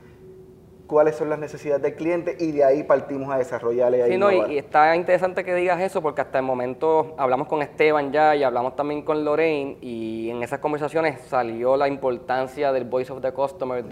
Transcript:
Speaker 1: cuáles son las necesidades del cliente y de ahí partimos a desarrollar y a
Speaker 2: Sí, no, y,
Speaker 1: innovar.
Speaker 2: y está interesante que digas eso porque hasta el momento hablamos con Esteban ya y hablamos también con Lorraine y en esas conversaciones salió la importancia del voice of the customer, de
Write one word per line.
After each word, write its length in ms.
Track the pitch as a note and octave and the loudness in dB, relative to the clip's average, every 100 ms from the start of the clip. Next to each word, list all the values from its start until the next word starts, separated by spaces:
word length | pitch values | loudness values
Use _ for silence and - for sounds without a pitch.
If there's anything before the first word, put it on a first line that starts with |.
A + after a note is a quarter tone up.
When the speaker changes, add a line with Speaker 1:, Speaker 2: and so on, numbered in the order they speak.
| - - - - - - - - - | -20 -20 -20 -20 -20 -20 -20 -20 0
Speaker 1:
cuáles 280 | D3+ D#3 D#3 | 4 4 2
son 140 | D3+ | -2
las 100 | D3+ | -4
necesidades 420 | D3 C#3+ D3+ C#3 | -6 -8 -2 0
del 140 | C#3+ - | 0 -2
cliente 400 | D#3+ F3 E3+ - | -2 -2 -4 -4
y 120 | E3 | -2
de 120 | C#3+ | 4
ahí 200 | C#3 C#3+ | 4 4
partimos 500 | D3 C#3 - C#3 C3+ | 4 2 2 -6 -4
a 40 | C3+ | -2
desarrollar 580 | B2 A#2+ A#2 A#2+ B2 B2+ | -2 -2 -2 2 2 4
y 60 | |
a 40 | A#2+ | 2
Speaker 2:
Sí, 100 | F#3 | 4
no, 120 | G3+ | 4
y, 40 | F#3 | 4
Speaker 1:
innovar. 160 | G#2+ | 2
Speaker 2:
y 60 | D3 | -2
está 380 | - D#3 D#3 E3+ | 0 4 6 4
interesante 480 | F3+ F3+ F#3 F#3 | 2 2 2 -2
que 120 | F#3 F3+ | -2 0
digas 260 | F3+ E3+ | 0 0
eso 200 | F#3 G3 | 0 -2
porque 200 | D#3 C#3+ | -2 -2
hasta 180 | C3 C3+ | -2 -2
el 60 | C3 | -2
momento 720 | B2+ B2 B2 D#3+ D#3+ D3 D#3 | -2 -4 -2 2 2 0 -2
hablamos 300 | C3 B2+ D3+ | 0 0 0
con 140 | D#3 | -2
Esteban 500 | C#3+ - D#3 D3+ C#3 | -4 2 2 2 0
ya 240 | D3 D#3 D3+ | 2 4 4
y 80 | |
hablamos 320 | C3 A#2+ B2+ C3 | 2 0 -2 -2
también 260 | D3 D3 | -4 -4
con 220 | D3 D3+ | -2 -2
Lorraine 540 | D3 D3+ D#3+ D3+ C#3 - | 0 0 0 0 -4 -10
y 480 | B2 A2+ A2+ A2+ A2+ | -12 -8 -8 -6 -6
en 140 | A#2+ | -6
esas 160 | A#2+ C#3 | -6 -4
conversaciones 600 | D#3 D3 D3 D#3 D#3+ C3 | -4 -4 -4 -2 -2 -2
salió 560 | - C3 A#2+ A2+ B2 C3+ | -4 -4 -2 -2 0 2
la 100 | C#3+ | 2
importancia 840 | C#3 C3+ B2 - C3 C3 C#3 C#3+ | -2 -4 -4 -4 -4 -4 -2 -2
del 100 | C3+ | -2
voice 280 | A#2+ B2+ B2+ | -2 -4 -4
of 80 | C3 | -6
the 100 | C3 | -6
customer, 520 | C3 C#3 C3+ C3 B2 | -2 -4 -4 -6 -6
de 60 | A2+ | -6